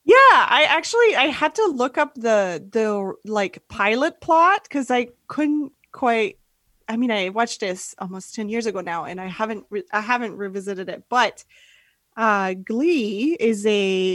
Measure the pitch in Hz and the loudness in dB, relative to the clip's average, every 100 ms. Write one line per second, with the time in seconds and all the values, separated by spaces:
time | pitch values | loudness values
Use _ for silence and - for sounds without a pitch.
0 | - 494 539 453 190 254 302 311 - 466 | 4 8 8 8 4 2 2 2 0 2
1 | 466 262 285 254 311 311 427 269 254 320 | 4 4 0 0 -2 0 0 0 -2 0
2 | 294 269 226 214 190 170 190 226 214 208 | -2 -2 0 2 2 -4 -6 -2 0 -2
3 | 196 - 202 214 196 - - - 202 233 | -4 -8 -6 -4 -4 -6 -14 -2 0 2
4 | 302 - - 330 349 403 - 285 254 247 | -2 -4 0 4 4 2 -2 -6 -2 -2
5 | 247 - - - 302 302 285 _ _ - | -2 -10 -12 -4 0 0 -4 _ _ -4
6 | 247 226 208 - _ _ _ _ - 226 | 0 0 -2 -6 _ _ _ _ -8 -4
7 | 247 214 185 208 233 - 202 185 - - | -2 -2 -2 -2 -2 -2 -8 -8 -10 -12
8 | 190 190 - - 208 226 226 190 180 170 | -12 -12 -14 -10 -6 -4 -4 -6 -6 -8
9 | 151 180 185 175 220 214 - 202 - 208 | -8 -10 -12 -6 -6 -6 -8 -10 -6 -6
10 | 214 247 233 185 202 196 190 190 185 175 | 0 0 -2 -6 -8 -8 -8 -8 -8 -12
11 | - 247 220 - - _ _ _ _ _ | -2 2 2 0 -20 _ _ _ _ _
12 | _ - 220 202 190 185 185 226 320 330 | _ -2 2 2 0 -4 -6 -2 2 2
13 | 208 202 277 330 226 214 208 208 196 190 | 0 -2 -2 0 0 0 0 0 0 0
14 | 185 | 0